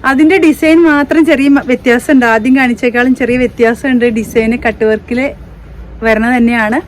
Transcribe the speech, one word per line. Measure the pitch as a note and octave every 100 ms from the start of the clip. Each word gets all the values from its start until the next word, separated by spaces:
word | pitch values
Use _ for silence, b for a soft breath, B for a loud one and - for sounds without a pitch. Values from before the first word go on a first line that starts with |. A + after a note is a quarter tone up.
| -
അതിൻ്റെ | C4+ D#4 F#4+ D#4+
ഡിസൈൻ | C#4+ D#4+ E4 E4
മാത്രം | C#4+ C#4+ D#4 D#4
ചെറിയ | C#4 C#4 C#4
മ-, | -
വ്യത്യാസമുണ്ട്. | B3 B3+ A#3+ - C#4 A#3
ആദ്യം | A3+ A3+ C4+
കാണിച്ചേക്കാളും | B3+ A#3 B3 A#3+ B3+ B3+
ചെറിയ | A#3+ B3 B3
വ്യത്യാസമുണ്ട്. | - A3+ A#3 C#4 B3 A#3+ A3+
ഡിസൈൻ | G#3 A#3 A3 B3 A#3
കട്ട് | A3 A3
വർക്കിൽ | G#3+ - B3 C#4 - - - - - - - A3+
വരണ | G#3+ A#3 B3+
തന്നെയാണ്. | A#3 A#3+ G#3+ C4